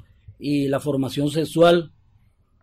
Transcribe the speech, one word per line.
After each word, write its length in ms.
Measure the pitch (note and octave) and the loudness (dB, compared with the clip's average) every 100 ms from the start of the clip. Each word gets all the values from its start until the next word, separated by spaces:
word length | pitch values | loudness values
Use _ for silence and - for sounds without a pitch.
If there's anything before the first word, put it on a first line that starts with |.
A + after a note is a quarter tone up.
| - _ - - | -20 _ -20 -12
y 300 | C#3 C#3+ C#3 | -4 -2 -2
la 120 | C#3 | -2
formación 500 | C#3+ C3+ C3 C#3 D3 | -2 -4 -4 -4 -4
sexual. 600 | D3+ D3+ E3 E3+ F3 D#3+ _ _ _ _ _ _ _ | -4 -4 4 4 4 0 _ _ _ _ _ _ _